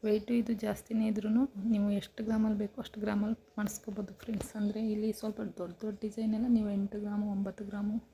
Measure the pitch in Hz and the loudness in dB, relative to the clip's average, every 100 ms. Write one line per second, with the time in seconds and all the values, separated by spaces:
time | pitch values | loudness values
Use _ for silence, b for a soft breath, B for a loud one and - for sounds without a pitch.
0 | 220 214 208 240 233 220 214 202 - 220 | 4 2 4 0 2 0 0 -2 -2 2
1 | 220 208 208 220 277 202 202 214 202 202 | 2 2 4 4 4 0 2 4 4 2
2 | - - 220 220 214 208 208 - 233 214 | -2 -8 -2 2 4 2 -2 -4 -10 -4
3 | 208 208 208 226 - - 208 - - 202 | 0 2 2 -2 -6 -4 -4 -4 -8 -6
4 | 202 - - 214 - 214 208 208 220 214 | -8 -8 -6 -6 -4 -2 -2 0 0 0
5 | 220 208 220 214 208 - 175 175 214 202 | 0 0 -4 -4 -6 -6 -8 -6 -8 -4
6 | 214 208 220 220 247 233 208 202 202 208 | -6 -2 0 0 4 4 4 0 -2 -4
7 | 208 208 208 196 196 190 202 202 208 220 | -4 -2 0 0 -2 -4 -8 -4 -2 -2
8 | - | -6